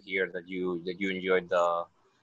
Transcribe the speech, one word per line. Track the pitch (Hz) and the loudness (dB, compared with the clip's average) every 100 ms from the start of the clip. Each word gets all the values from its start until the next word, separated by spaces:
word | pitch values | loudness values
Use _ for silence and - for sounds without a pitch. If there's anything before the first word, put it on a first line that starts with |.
| 92 | -4
hear | 95 90 | -2 0
that | 90 87 | -4 -6
you, | 92 92 87 90 | -4 -2 -2 -4
that | 90 | -2
you | 98 | -2
enjoyed | 92 92 92 87 | 0 2 2 4
the, | 90 87 85 85 _ _ _ | 2 4 2 -4 _ _ _